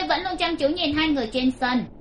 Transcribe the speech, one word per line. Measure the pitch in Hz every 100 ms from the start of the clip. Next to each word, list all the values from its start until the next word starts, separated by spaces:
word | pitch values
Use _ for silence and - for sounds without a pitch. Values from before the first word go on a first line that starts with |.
| 339
vẫn | 302
luôn | 370 349
chăm | 339 330
chú | 285
nhìn | 359 311 294
hai | 320
người | 285 220
trên | 254 254
sân, | 254 247 247 170 -